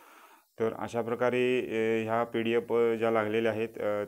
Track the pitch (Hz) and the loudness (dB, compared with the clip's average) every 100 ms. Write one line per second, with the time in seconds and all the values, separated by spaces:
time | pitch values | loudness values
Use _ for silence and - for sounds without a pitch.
0 | - - - - _ - 110 - 107 117 | -20 -20 -20 -20 _ -4 -4 -4 -6 -4
1 | 113 120 123 123 123 127 98 110 113 113 | -2 0 0 2 2 0 0 0 0 0
2 | 110 113 120 117 113 117 117 117 117 113 | 0 -2 0 -2 0 0 2 2 2 2
3 | 113 113 107 113 113 110 110 - 104 104 | 2 2 2 2 2 0 -4 -4 -2 -2